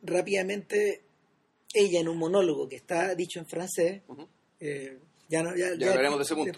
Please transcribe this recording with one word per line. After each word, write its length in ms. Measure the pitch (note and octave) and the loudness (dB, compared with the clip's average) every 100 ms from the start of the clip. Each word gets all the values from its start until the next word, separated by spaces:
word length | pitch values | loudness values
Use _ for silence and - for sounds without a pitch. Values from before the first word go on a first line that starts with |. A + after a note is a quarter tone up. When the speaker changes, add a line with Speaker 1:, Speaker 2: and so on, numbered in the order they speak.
Speaker 1:
rápidamente 1000 | F#3 F3 F#3+ G3 F#3 G3+ F3 G#3 G#3 F3+ _ _ _ _ _ _ _ G#3+ | -4 -2 0 0 -2 -4 -2 0 0 -2 _ _ _ _ _ _ _ 4
ella 240 | G3+ F3 | 4 4
en 60 | E3 | 2
un 120 | E3 | 0
monólogo 500 | E3 G3 F3+ C#3+ C#3 | 2 4 4 2 -4
que 80 | B2+ | -8
está 400 | - E3+ F#3 F3+ | -4 -2 0 -2
dicho 240 | F3 F3 | -4 -8
en 60 | D#3+ | -8
francés, 540 | E3 F#3 - E3+ G3 - | -8 -6 0 0 0 -10
Speaker 2:
Ujú. 220 | C#3+ E3 _ _ _ | -18 -18 _ _ _
Speaker 1:
eh, 380 | D3+ C#3+ C3+ C3 - _ _ | -10 -8 -10 -16 -20 _ _
ya 140 | D#3+ | -2
no, 140 | E3 F3+ | 0 0
ya, 140 | F3+ | -2
Speaker 2:
Ya 60 | F3 | 0
Speaker 1:
ya 120 | - | 2
Speaker 2:
hablaremos 280 | C3 C#3+ D3 | 4 4 2
de 60 | C#3 | 0
ese 100 | D#3 | -2
punto. 160 | C#3 | -2